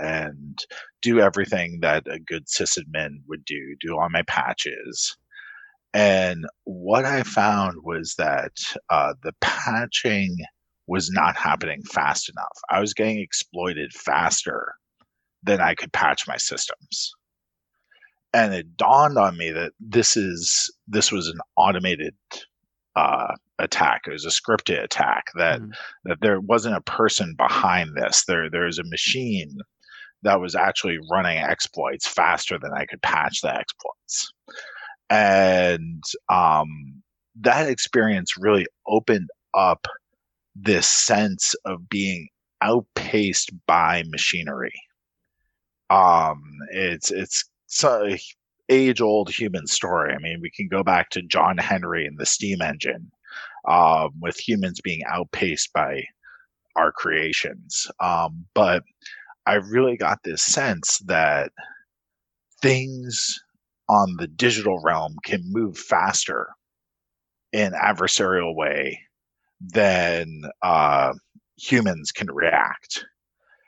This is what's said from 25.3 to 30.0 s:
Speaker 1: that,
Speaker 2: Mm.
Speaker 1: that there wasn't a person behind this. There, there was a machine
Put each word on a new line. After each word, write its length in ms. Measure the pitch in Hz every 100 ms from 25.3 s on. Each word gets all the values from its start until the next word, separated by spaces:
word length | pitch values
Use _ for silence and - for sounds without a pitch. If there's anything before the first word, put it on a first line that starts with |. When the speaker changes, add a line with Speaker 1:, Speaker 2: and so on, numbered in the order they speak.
| 85
Speaker 1:
that, 260 | 82 78
Speaker 2:
Mm. 100 | 107 - - - -
Speaker 1:
that 160 | 82
there 180 | 107 95
wasn't 360 | 98 117 113 95
a 60 |
person 540 | - - 110 - 90 78
behind 580 | 64 - 95 90 80 71
this. 300 | 58 - -
There, 240 | 85 80
there 160 | 82 87
was 140 | 85
a 40 | 85
machine 680 | 82 - 131 123 101 76 67 - _ _ -